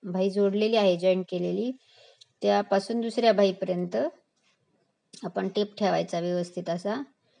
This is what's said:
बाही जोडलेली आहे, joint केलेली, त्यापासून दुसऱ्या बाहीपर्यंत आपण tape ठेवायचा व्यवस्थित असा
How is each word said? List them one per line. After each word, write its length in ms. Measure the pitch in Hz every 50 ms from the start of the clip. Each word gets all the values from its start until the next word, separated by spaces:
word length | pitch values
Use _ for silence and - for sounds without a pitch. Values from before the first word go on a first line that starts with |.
बाही 280 | - 190 175 190 190 196
जोडलेली 460 | 185 202 202 196 190 208 214 220 226
आहे, 200 | 220 202 190 180
joint 280 | 170 180 185 185 185 180 -
केलेली, 420 | 185 180 175 175 175 202 220 254 262 262 _ _ _ _ - - _ _ - _ _ -
त्यापासून 580 | - 202 202 202 202 - 196 196 196 - 233 233
दुसऱ्या 320 | 226 226 214 240 233 226
बाहीपर्यंत 640 | 202 196 202 190 185 - 190 185 180 175 180 175 190 220 269 330 - _ _ _ _ _ _ _ _ _ _ _ _ _ _ _ _ _ _ _ - - -
आपण 240 | 180 - 196 190 190
tape 280 | 196 208 208 208 - -
ठेवायचा 420 | 214 185 175 165 170 - - 170
व्यवस्थित 500 | 170 175 175 175 175 175 - 175 170 170
असा 240 | 170 175 - 202 220 269 285 - _ _ _ _ _ _